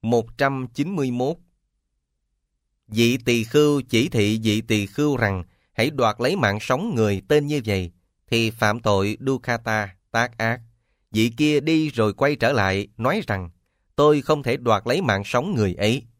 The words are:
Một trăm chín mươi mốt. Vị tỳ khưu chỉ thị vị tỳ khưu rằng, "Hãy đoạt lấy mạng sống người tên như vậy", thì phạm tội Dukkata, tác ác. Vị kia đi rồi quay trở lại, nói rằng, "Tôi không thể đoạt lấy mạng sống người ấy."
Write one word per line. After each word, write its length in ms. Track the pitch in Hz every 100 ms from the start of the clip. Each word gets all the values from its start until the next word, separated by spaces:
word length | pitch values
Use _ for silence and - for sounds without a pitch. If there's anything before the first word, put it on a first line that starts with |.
Một 360 | 110 117 117 -
trăm 280 | 139 135 127
chín 220 | - 147 190
mươi 140 | 131
mốt. 260 | 123 131 170 _ _ _ _ _ _ _ _ _ _ _ _ _ _ _
Vị 300 | 107 117 123
tỳ 200 | 120 120
khưu 380 | 113 147 151 143
chỉ 260 | 120 113 135
thị 320 | 120 104 110
vị 180 | 110 107
tỳ 260 | 113 107 98
khưu 300 | - 147 131
rằng, 280 | 110 95 85 _ _
"Hãy 180 | - 127
đoạt 260 | 143 113 104
lấy 180 | 127 190
mạng 220 | 113 104
sống 340 | - 131 226
người 280 | 135 107 98 -
tên 180 | 147 143
như 160 | 147
vậy", 280 | 110 98 87 _ _ _ _
thì 240 | 117 113
phạm 300 | 110 107 110
tội 380 | 110 101 101 107 135
Dukkata, 720 | 131 - 117 113 110 98 _ _
tác 280 | 113 120 -
ác. 220 | 113 120 - _ _ _ _
Vị 220 | 107 117 117
kia 240 | 151 147
đi 280 | 151 160 156
rồi 260 | 117 107
quay 220 | 98 143 147
trở 160 | 117
lại, 360 | 135 98 98 104 -
nói 240 | 120 202 -
rằng, 240 | 98 87 _ _ _ _ -
"Tôi 260 | 147 151
không 200 | 131 151
thể 140 | 131 135
đoạt 260 | 120 104 117
lấy 160 | 151
mạng 200 | 151 98
sống 300 | 104 120 165
người 200 | 151 101
ấy." 280 | - 104 123 -